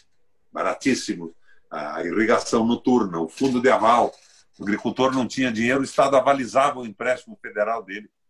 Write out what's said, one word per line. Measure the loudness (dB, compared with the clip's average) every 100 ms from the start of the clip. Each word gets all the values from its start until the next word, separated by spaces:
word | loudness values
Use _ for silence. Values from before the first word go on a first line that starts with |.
| _ _ _ _ _
baratíssimo. | -6 -4 -2 -2 -2 -4 -8 -12 -16 -20 -20 _
A | -10 -8 -6
irrigação | -4 0 2 0 2 0
noturna, | 2 0 2 2 2 -4
o | -6
fundo | -2 -2 2
de | 2
aval. | 4 4 4 2 -4 _ _ _ -10
O |
agricultor | -4 -4 -2 0 2
não | 2 -2
tinha | -2 -2
dinheiro, | 0 0 0
o |
Estado | 0 2 4 4
avalizava | 4 2 0 2 2 0
o | -10
empréstimo | -4 -2 -4 -6 -18
federal | -8 -2 -2 -2
dele, | -8 -14 -14 _